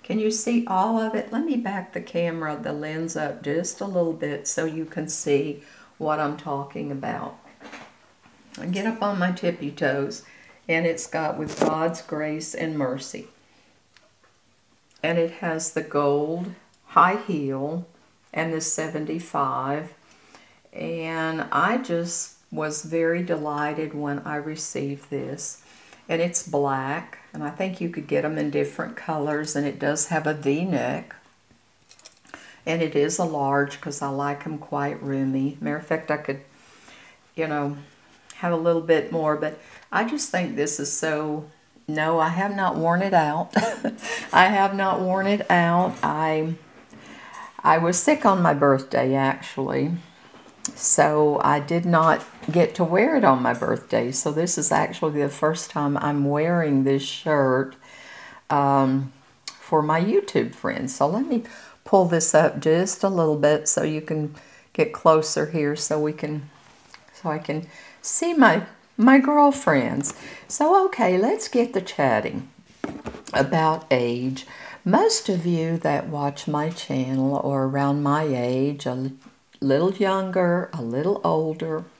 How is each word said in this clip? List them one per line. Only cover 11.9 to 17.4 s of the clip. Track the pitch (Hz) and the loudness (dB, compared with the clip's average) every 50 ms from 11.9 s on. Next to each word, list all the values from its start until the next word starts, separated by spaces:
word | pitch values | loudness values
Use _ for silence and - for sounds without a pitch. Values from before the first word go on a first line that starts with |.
| 170 - - | -4 -6 -10
grace | - 160 151 151 151 151 156 151 - - | -8 -6 -6 -4 -4 -6 -6 -8 -10 -8
and | - 165 160 156 | -6 -6 -4 -2
mercy." | 151 139 127 131 135 - - - - - - _ _ _ _ _ _ _ _ _ _ _ _ _ - _ _ _ _ _ _ _ _ _ _ _ _ _ _ _ _ _ _ _ - | -2 -2 -2 -2 -6 -8 -12 -12 -14 -14 -16 _ _ _ _ _ _ _ _ _ _ _ _ _ -20 _ _ _ _ _ _ _ _ _ _ _ _ _ _ _ _ _ _ _ -6
And | - 160 170 | -4 -2 0
it | 175 165 165 | 0 0 0
has | 170 - - 170 160 160 160 - - | -4 -6 -6 -4 -4 -4 -6 -4 -6
the | 160 | -6
gold | 156 - - 147 147 143 143 147 147 156 165 175 180 202 180 - _ _ _ _ _ - | -8 -2 -2 0 2 2 2 0 0 -2 -4 -6 -6 -10 -12 -16 _ _ _ _ _ 0
high | - 165 160 185 196 | 4 4 4 6 4
heel | 220 - - 180 151 | -2 -4 -4 -4 -4